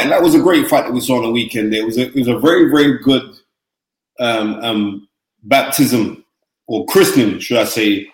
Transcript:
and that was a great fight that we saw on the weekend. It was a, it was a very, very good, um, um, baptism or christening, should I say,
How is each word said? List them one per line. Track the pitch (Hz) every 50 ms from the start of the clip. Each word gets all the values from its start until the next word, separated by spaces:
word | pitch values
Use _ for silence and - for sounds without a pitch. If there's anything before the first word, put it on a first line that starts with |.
| -
and | 285 -
that | - 170
was | 165 214
a | 330
great | - 180 170 156 135 -
fight | 151 - -
that | - 123
we | 123
saw | - - 127
on | 123 113
the | 113 117
weekend. | 120 110 107 - 117 107 107 110
It | 107 110
was | 113 113 127
a, | 127
it | 123 -
was | 139 123 120
a | 117 107
very, | 131 160 180 180 165 135
very | 143 147 147 143 127 120 -
good, | 135 135 123 - - - - _ _ _ _ _ _ _ _ _ _ _ _ _ _ _ -
um, | 123 117 117 113 110 107 104 107 113
um, | 117 113 107 104 104 101 98 - _ _ _ _ _ _ _ _
baptism | 104 139 135 - - - - 139 117 127 113 104 - - - _ _ _ _ _ _ _ _ _ -
or | 113 107 -
christening, | - - 190 180 - - 143 113 101 92 87
should | - - 123
I | 117 107
say, | 104 - 117 107 107 101 98 101 -